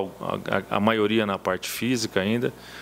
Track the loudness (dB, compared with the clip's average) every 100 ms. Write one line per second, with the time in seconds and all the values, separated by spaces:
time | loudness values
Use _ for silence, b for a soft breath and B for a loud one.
0 | 0 -4 -4 -4 0 -2 0 2 4 4
1 | 4 4 2 0 0 -2 -4 -2 0 0
2 | 0 0 2 2 0 B B B